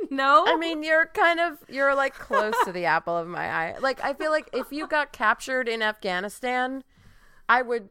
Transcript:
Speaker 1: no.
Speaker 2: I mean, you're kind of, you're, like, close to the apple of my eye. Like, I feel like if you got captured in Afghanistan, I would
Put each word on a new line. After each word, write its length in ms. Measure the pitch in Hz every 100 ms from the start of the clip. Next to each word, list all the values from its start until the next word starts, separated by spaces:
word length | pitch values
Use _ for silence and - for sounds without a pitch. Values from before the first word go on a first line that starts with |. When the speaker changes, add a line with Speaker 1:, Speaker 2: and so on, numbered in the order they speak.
| 349
Speaker 1:
no. 320 | 269 269 302 359
Speaker 2:
I 120 | 330
mean, 260 | 330 311
you're 220 | 311 320 330
kind 320 | 427 339 330
of, 180 | 339 294 -
you're, 260 | 262 277 269
like, 200 | 269 -
close 380 | - - 302 466 285
to 80 |
the 100 | 175
apple 320 | 165 160 170 170
of 100 | 170
my 160 | 160 160
eye. 280 | 165 165 -
Like, 240 | 262 254
I 100 | 269
feel 160 | 277 311
like 200 | 311 -
if 220 | 240 -
you 140 | 285 359
got 260 | 302 277
captured 560 | - 214 226 - 254 233
in 120 | 226
Afghanistan, 1000 | 214 208 196 180 202 - 247 254 254 269 - _ - - - - -
I 140 | 240
would 280 | 240 233 196